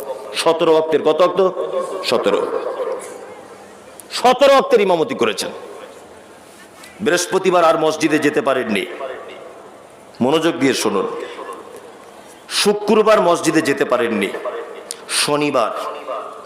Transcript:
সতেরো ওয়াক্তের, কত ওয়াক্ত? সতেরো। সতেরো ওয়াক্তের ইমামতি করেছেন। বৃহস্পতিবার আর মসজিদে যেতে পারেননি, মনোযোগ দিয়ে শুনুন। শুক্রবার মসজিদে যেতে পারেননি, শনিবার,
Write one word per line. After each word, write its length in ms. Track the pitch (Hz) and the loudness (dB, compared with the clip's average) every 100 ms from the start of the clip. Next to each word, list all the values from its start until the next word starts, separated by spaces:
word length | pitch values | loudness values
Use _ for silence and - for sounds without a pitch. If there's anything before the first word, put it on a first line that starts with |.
| - - - - | -8 -10 -10 -4
সতেরো 360 | 165 165 165 | 0 2 4
ওয়াক্তের, 300 | 156 160 151 | 2 2 0
কত 200 | 156 156 | 2 4
ওয়াক্ত? 280 | 180 190 185 - - - - - - | 2 4 0 0 -6 -4 -6 -6 -2
সতেরো। 420 | 117 101 98 - - - - - - - - - - - - - - - - - | 0 2 0 0 -4 -6 -6 -6 -8 -10 -16 -18 -20 -20 -20 -20 -20 -20 -20 -12
সতেরো 400 | - 247 254 277 | 0 2 6 6
ওয়াক্তের 300 | 269 185 214 | 6 6 4
ইমামতি 340 | 190 175 151 120 | 4 2 0 0
করেছেন। 340 | 113 101 90 - - - - - - - - - - - - - - - | -2 -2 -6 -10 -16 -18 -18 -20 -20 -20 -20 -20 -20 -20 -20 -20 -20 -4
বৃহস্পতিবার 640 | 110 175 - 185 185 175 | 0 0 0 -2 2 4
আর 140 | 165 156 | 4 4
মসজিদে 420 | 156 151 151 151 | 2 2 2 2
যেতে 220 | 143 151 | 2 0
পারেননি, 440 | 135 131 110 98 - - - - - - - - - - - - - - | 0 0 0 -2 -4 -8 -10 -12 -14 -18 -18 -20 -20 -20 -20 -20 -14 -2
মনোযোগ 380 | 120 160 160 127 | 2 2 2 2
দিয়ে 140 | 135 | 2
শুনুন। 340 | 113 110 98 - - - - - - - - - - - - - - - | 2 0 0 -2 -4 -10 -12 -14 -16 -16 -20 -20 -20 -20 -20 -20 -20 -8
শুক্রবার 720 | - 202 208 208 220 208 214 | -2 0 0 2 4 6 6
মসজিদে 400 | 175 165 160 156 | 4 2 2 0
যেতে 240 | 123 - 147 | 2 0 0
পারেননি, 420 | 123 117 104 95 - - - - - - - - | 0 0 -2 -4 -4 -8 -10 -12 -14 -16 -16 -8
শনিবার, 640 | - - 147 147 135 104 - - - - 113 - - | -4 -2 0 0 0 0 -4 -8 -10 -10 -10 -10 -16